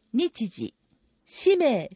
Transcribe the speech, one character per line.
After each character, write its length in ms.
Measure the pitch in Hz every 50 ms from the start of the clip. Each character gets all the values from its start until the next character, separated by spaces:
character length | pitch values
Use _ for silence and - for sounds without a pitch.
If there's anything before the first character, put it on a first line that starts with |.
| _ _ -
日 340 | 240 349 339 - - 226 185
時、 260 | - - 117 101 - _ _ _ _ _ _ _ _ _ _
氏 320 | _ - - - 359 392 359
名、 320 | 349 285 240 185 156 - 190